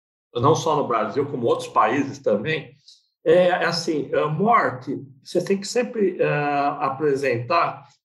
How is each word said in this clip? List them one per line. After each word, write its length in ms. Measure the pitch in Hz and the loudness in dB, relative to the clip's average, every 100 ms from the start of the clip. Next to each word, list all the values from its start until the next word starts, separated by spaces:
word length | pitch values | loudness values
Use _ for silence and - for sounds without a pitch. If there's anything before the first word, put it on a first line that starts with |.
| _ _ _ | _ _ _
não 200 | 120 135 | 0 2
só 220 | 156 165 147 | 2 2 0
no 100 | 123 | 0
Brasil, 400 | 113 107 127 - | 0 -2 -2 -4
como 220 | 131 117 | -2 -2
outros 220 | 165 - | -2 -2
países 500 | 113 117 139 135 - | 0 2 2 -2 -4
também, 560 | 120 104 147 156 156 - _ - _ _ 170 | 0 0 0 -6 -8 -18 _ -20 _ _ 2
é, 220 | 175 180 | 4 4
é 180 | 175 170 | 2 0
assim: 480 | 175 - 151 135 | -2 -2 -4 -2
a 140 | 147 151 | -2 0
morte, 760 | 156 208 226 135 123 - 135 - - | 0 2 4 2 -2 -8 -10 -10 -20
você 200 | - 180 | -6 -2
tem 140 | 180 196 | 0 -2
que 80 | - | -2
sempre, 560 | 240 240 226 190 - | -2 -2 0 0 2
ah, 560 | 151 147 147 143 143 147 | 0 0 0 0 0 -2
apresentar 1040 | 139 135 151 135 135 117 120 170 143 - - _ | -4 -2 0 0 0 -2 0 0 0 -4 -14 _